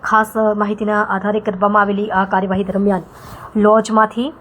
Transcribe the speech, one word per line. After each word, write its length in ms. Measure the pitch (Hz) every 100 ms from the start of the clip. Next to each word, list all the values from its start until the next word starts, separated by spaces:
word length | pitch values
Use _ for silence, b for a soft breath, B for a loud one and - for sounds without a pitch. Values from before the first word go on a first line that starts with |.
ખાસ 340 | - 220 220 220 220 208
માહિતીના 460 | 208 208 214 208 208 190
આધારે 240 | 196 214
કરવામાં 420 | 214 185 202 208
આવેલી 260 | 202 196 208
આ 140 | 190
કાર્યવાહી 400 | 196 190 190 196
દરમિયાન 400 | 190 190 202 185 165 B B B B 220
લોજમાંથી 760 | 208 220 220 220 214 220 262 330